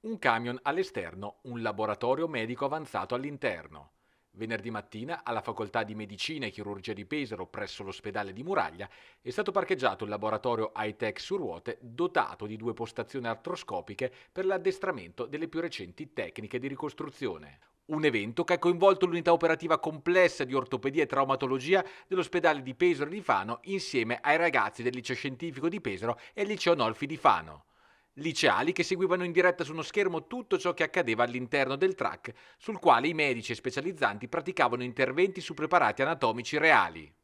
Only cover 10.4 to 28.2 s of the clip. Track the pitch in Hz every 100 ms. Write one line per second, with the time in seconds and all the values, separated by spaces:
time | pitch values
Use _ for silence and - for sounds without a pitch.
10.4 | 127 117 107 - 107 104 110 - - 190
11.4 | 131 85 - - 123 120 175 175 110 -
12.4 | 107 110 117 107 113 - 113 139 120 113
13.4 | - 175 - 95 - 101 127 - - -
14.4 | 185 190 180 190 190 131 85 - 123 147
15.4 | 160 156 170 - 90 - 139 - 92 -
16.4 | 107 123 135 135 151 - 147 - 135 80
17.4 | 73 69 _ _ - 156 151 117 101 117
18.4 | 170 175 175 175 196 190 180 170 175 170
19.4 | 165 160 165 165 175 156 170 180 175 -
20.4 | 131 135 127 127 135 143 147 135 135 135
21.4 | 131 135 135 190 185 - - 185 165 180
22.4 | 170 147 131 135 180 151 147 202 185 104
23.4 | 101 113 - 196 - 131 113 120 147 156
24.4 | 170 131 104 - 120 127 117 127 143 127
25.4 | 170 135 160 190 123 95 113 123 - -
26.4 | 202 214 - 170 113 113 143 156 147 92
27.4 | 80 76 _ _ _ _ _ -